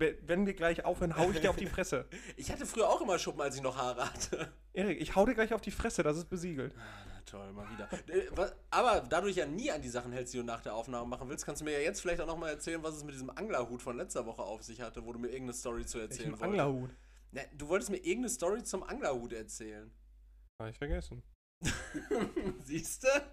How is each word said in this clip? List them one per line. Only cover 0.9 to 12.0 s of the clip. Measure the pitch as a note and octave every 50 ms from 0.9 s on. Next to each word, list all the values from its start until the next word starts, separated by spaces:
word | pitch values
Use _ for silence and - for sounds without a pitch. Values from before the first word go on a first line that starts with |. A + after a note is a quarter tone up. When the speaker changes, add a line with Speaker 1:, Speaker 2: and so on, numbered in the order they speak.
| F3+ - F3+ E3+ D#3
Speaker 1:
hau | D#3+ F3 F3+
ich | - D#3+
dir | D#3 F#3+
auf | F3
die | F3+ D#3+
Fresse. | D#3 - F#3+ F3+ - D3+ B2+ - - - -
Speaker 2:
<laughs> | - - -
Ich | - - -
hatte | - - C4
früher | - - A3+ G3+ E3+
auch | A#3+ E4+
immer | E4+ A3 F3+ D#3+
Schuppen, | - F3+ - D3+
als | D3 C#3 B2+
ich | C3+ C3+
noch | C3 C3
Haare | C3+ B2+ B2 B2 A#2+ C#3 - -
hatte. | - - - - D3 D#3+ - - - - - -
Speaker 1:
Erik, | F#3 F#3+ G#3 E3 -
ich | D#3 - -
hau | F#3+ G3+
dir | B3 B3+
gleich | A3 A3 G#3+ A#3
auf | G#3 -
die | G#3+
Fresse, | - - - A#3 - - E3
das | D3+ D3+ E3
ist | E3+ -
besiegelt. | F#3+ F3 E3 F#3 E3 C3+ B2 C#3+ -
Speaker 2:
Ah, | - - - - - - -
na | - - -
toll, | - - G2 G2 G2 G2
mal | G2+ G#2 G#2
wieder. | A2+ G#2 G2+ - F3+ - - -
Äh, | E3 F#3+ F#3+ - -
wa-, | E3+ F#3+ - - - - -
aber | - E3+ A#3 B3 G#3 F3
da | - A#2+ C#3+ - G3
du | G3+
dich | F#3
ja | F3+ D#3
nie | C#3+ D3 G3 C4 D4 E3+
an | D3
die | C#3 B2
Sachen | A#2 A#2+ A#2 B2 A#2+
hältst, | B2+ B2 A#2+ C3
die | B2
du | A#2+
nach | A#2 A#2 A#2
der | - C3 G#2
Aufnahme | A2+ A#2 - B2 A#2+ A#2+ A#2+
machen | B2 A#2+ C3 B2
willst, | D3+ D#3 -
kannst | - D3 D3 D3+
du |
mir | D3+ D3
ja | C#3+
jetzt | D3 F3 G3+ -